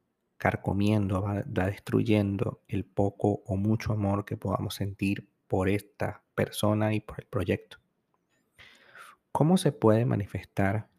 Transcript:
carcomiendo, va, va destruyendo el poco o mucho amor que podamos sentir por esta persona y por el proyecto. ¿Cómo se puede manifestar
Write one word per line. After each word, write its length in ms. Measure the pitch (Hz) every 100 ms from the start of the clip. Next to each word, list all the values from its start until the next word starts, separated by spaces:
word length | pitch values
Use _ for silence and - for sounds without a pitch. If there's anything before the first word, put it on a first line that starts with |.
| _ _ _ -
carcomiendo, 840 | 98 - - 95 104 107 98 92
va, 200 | 101 101 -
va 200 | 104 92
destruyendo 960 | 101 - 110 110 107 101 98 - - -
el 180 | 95 -
poco 560 | - 101 - 104 101 -
o 80 | 98
mucho 360 | 104 110 117
amor 320 | 107 98 101
que 140 | - 107
podamos 380 | 101 95 101 -
sentir 520 | 98 98 98 101 - _ _
por 200 | 98 95
esta 540 | 101 - - - - _ -
persona 580 | 104 - 107 107 110
y 60 | 107
por 220 | - -
el 40 | -
proyecto. 540 | 101 90 98 - - _ _ _ _ _ _ _ - - - - - - - _
¿Cómo 260 | - 151 185
se 140 | 147
puede 340 | - 110 110 123
manifestar 840 | 113 98 98 - - 98 107 -